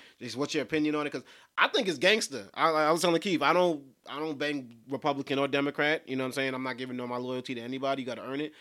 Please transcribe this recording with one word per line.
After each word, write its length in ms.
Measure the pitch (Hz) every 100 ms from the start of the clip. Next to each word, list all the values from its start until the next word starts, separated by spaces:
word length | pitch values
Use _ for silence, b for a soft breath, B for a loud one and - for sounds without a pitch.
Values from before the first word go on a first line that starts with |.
| b -
just 160 | 120 113
what's 180 | 143
your 80 | 156
opinion 320 | 123 156 151
on 120 | 151 147
it? 40 |
'Cause 140 | 139 b b b -
I 80 | 220
think 200 | 359 190
it's 100 | 147
gangster. 500 | 180 220 - 131 98
I, 140 | - 156
I 200 | 156 151
was 80 | 165
telling 200 | 175 165
Keith, 220 | 196 156
I 100 | 139
don't, 300 | 170 180 151 135 _ -
I 100 | 135
don't 180 | 160 139
bang 380 | 147 143 123 117 -
Republican 500 | 135 151 139 139 139
or 80 | 139
Democrat. 540 | 139 143 143 147 160 -
You 60 | 131
know 80 |
what 40 | 131
I'm 40 |
saying? 200 | 127 135
I'm 80 | 131
not 140 | 131 123
giving 200 | 127 123
no 100 | 123
my 80 | 123
loyalty 380 | 123 127 123 120
to 40 |
anybody. 420 | 120 131 135 135
You 40 | 127
gotta 160 | 113
earn 180 | 123 139
it. 120 | 151 151